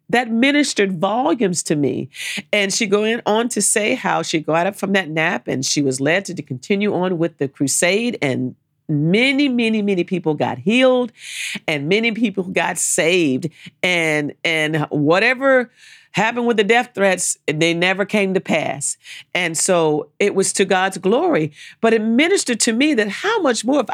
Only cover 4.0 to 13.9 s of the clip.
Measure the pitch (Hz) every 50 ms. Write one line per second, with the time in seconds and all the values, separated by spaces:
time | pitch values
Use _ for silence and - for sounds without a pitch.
4 | - 175 165 160 165 - - 160 156 - 156 170 175 190 202 - 208 196 196 190
5 | 185 147 156 160 156 170 208 240 - - 143 127 - - - 151 143 135 131 131
6 | 139 147 165 196 196 - 170 143 - - 135 123 - - 202 196 208 208 123 170
7 | 180 185 185 156 165 170 165 _ 139 135 - - 147 135 - - 185 175 190 208
8 | 240 240 - - - 139 123 123 127 127 - _ _ _ _ _ _ - 156 143
9 | 151 165 180 220 247 269 277 269 294 277 247 240 233 226 220 214 202 202 196 175
10 | 175 - 190 170 - 160 151 147 131 113 113 123 123 185 226 254 262 254 254 247
11 | 247 226 - - - - - - - - - 202 - - 156 143 139 156 190 220
12 | 226 233 214 214 240 202 190 196 180 185 180 170 170 175 180 - - - - -
13 | 160 165 180 185 165 143 127 131 - 151 - - - - _ _ - 180